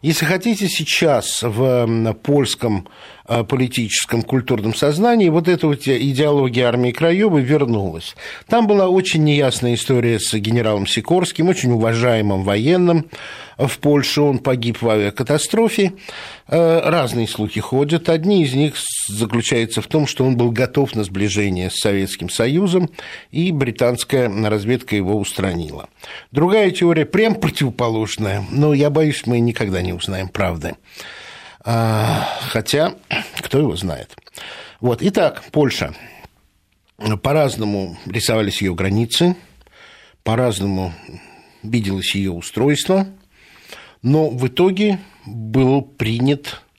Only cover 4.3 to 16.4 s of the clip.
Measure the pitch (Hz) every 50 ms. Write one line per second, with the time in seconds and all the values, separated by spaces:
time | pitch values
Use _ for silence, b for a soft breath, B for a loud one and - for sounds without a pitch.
4.3 | - 131 117 - 131 110 101 113 113 - - 147 147 160 208 240 240 233 202 170
5.3 | 151 170 170 175 180 - - 156 143 139 - 135 135 120 117 143 135 127 151 147
6.3 | 147 143 135 131 117 120 127 120 120 123 123 123 123 - 160 165 170 185 208 220
7.3 | 175 147 131 123 147 151 139 123 117 107 98 92 80 82 - - - B B B
8.3 | B B B B - 233 233 208 208 202 190 185 180 190 185 190 - 160 156 151
9.3 | 147 143 143 131 120 - 123 123 120 113 - - 135 123 117 120 117 107 - -
10.3 | - 110 101 107 113 120 113 110 107 104 98 - - - - - 165 185 180 175
11.3 | - - 156 180 185 190 - 123 120 113 110 113 113 113 120 123 117 113 107 104
12.3 | 101 95 95 98 101 104 110 139 180 180 180 175 170 165 151 B B B B B
13.3 | B B B B B B 131 131 - - - 147 147 147 131 - - - 147 147
14.3 | 135 127 - 139 127 123 117 117 113 - - 117 110 107 104 101 101 - 123 -
15.3 | 147 160 - - - 214 226 226 226 - 196 190 190 B B B B B B B
16.3 | B B